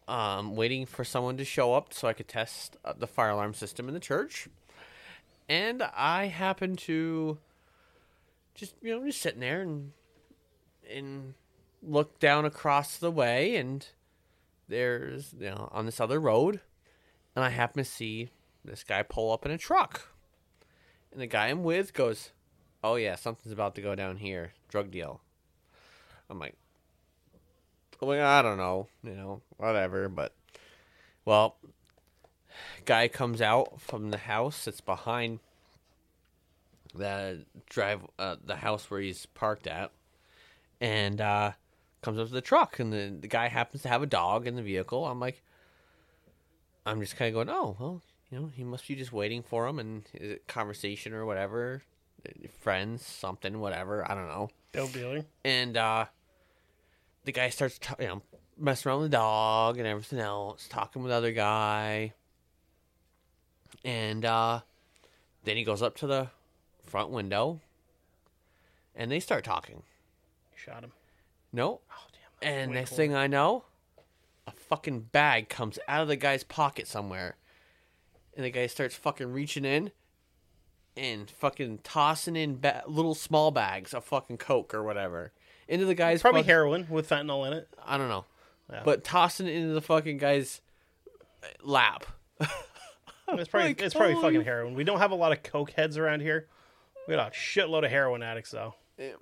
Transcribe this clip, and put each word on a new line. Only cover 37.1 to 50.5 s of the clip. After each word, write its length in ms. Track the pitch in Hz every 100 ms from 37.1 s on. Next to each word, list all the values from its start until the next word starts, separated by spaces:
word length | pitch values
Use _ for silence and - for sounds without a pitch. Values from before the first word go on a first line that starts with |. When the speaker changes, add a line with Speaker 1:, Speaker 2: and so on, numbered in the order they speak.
| 98 98 90 - - -
Speaker 1:
drive, 320 | - 101 104 92 -
uh, 180 | 95 85
the 120 | - 98
house 320 | 107 107 -
where 120 | 101
he's 240 | 98 90 -
parked 400 | - 110 107 -
at, 240 | 82 98 - _ _ _ _ - _ _ _
and, 400 | 120 107 101 104
uh, 300 | 104 104 104 101 _ _ _ _
comes 180 | - 107
up 80 | 113
to 60 |
the 80 | 127
truck, 380 | - 294 320 -
and 140 | 117
the, 220 | 107 101 92
the 80 | 92
guy 200 | 117 117
happens 340 | 117 120 139
to 80 | 131
have 140 | 120
a 20 | 143
dog 380 | 104 87 107 120
in 80 | 120
the 60 |
vehicle. 440 | 107 92 92 123 156
I'm 140 | 123
like, 220 | 123 127 _ _ _ _ _ _ _ _ _ _ _ _ _ _ -
I'm 160 | 107
just 160 | 101 -
kinda 140 | 117
going, 180 | 110 120
"Oh, 260 | 349 320 95
well, 220 | 131 180 - _ _
you 100 | 127
know, 80 | 156
he 160 | 131
must 240 | 123 123 -
be 80 | 135
just 160 | 127
waiting 300 | 117 104 117
for 240 | 120 117 117
him, 120 | 147
and 240 | 110 110 104
is 180 | - 104
it 160 | 104
conversation 640 | -